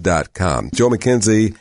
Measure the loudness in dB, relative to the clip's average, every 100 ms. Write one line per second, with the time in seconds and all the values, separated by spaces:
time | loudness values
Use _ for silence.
0 | -2 0 -2 -4 -2 -2 -4 0 0 0
1 | 0 0 2 2 0 -4